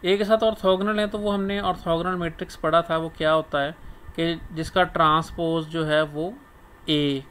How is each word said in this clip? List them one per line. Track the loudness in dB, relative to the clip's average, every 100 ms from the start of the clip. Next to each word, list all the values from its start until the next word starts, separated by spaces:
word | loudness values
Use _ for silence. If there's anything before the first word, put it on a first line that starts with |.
ए | 2 2
के |
साथ | 4 4
orthogonal | 4 2 2 2 2 0
है, | -2
तो | -2
वो | -2
हमने | -2 -2 -2
orthogonal | -2 -4 0 0 0 -2
matrix | -4 -6 -12 -4
पढ़ा | 2 2
था, | 2 -2
वो | -4 -2
क्या | 2
होता | 2 2 -2
है | -2 -6 -16 -16 -12 -2
कि | -2 -2 -8
जिसका | -8 -2 2
transpose | 2 4 4 4 0 -4 -2 -2 -2
जो | -4
है | 2 2
वो | 2 -2 -6 -8 -20 -20 -20 -18 -2
ए | 0 2 -2 -6